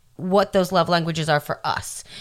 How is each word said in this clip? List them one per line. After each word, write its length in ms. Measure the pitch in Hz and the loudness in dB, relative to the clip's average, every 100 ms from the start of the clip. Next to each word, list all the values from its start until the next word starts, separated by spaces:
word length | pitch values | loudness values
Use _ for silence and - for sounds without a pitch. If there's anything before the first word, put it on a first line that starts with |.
| _ - | _ -10
what 360 | 185 202 190 | 0 2 2
those 200 | 196 175 | 2 2
love 160 | 185 170 | 2 2
languages 400 | 175 165 165 160 | 2 0 -2 0
are 120 | 147 | 0
for 200 | - - | 0 -6
us. 380 | 151 - - - - - | -4 -4 -6 -14 -16 -2